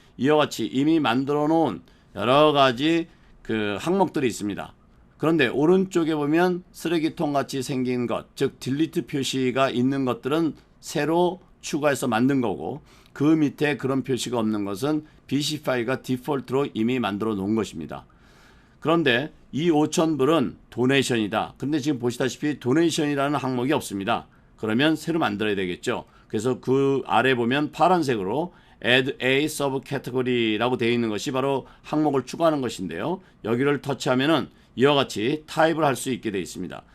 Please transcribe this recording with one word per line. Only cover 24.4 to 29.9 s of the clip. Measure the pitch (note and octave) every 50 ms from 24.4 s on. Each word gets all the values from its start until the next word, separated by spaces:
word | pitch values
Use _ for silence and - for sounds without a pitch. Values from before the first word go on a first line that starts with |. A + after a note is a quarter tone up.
| _ _ _
그러면 | - - G#2+ A2 A#2+ C#3+ D#3+ D#3+
새로 | D3+ - E3 D#3+ E3+
만들어야 | C#3 A2 G#2 G2 G#2+ G#2+ G2+
되겠죠. | G2 F#2+ F2+ F2 - - B2 A2+ F2+ - - _ - - -
그래서 | - A2 G#2 B2+ B2 B2
그 | - B2 C3 C#3 C#3 C3+ C#3 C3+ -
아래 | - G2 A2 A#2 C3 C3
보면 | A#2 A#2+ A#2 C3 D3 D3+ D3+ -
파란색으로 | - D#3 F3 F#3 F3 D#3 C3+ B2 G#2+ F#2 F#2+ A2+ C#3+ E3+ F3+ - - - - - _ -
Add | A2 B2 C3 C3+ C3+ - - A#2+
a | B2+ C3 C#3 D3+
Subcategory라고 | D3+ - - C#3+ C#3 C3 C3+ C3+ -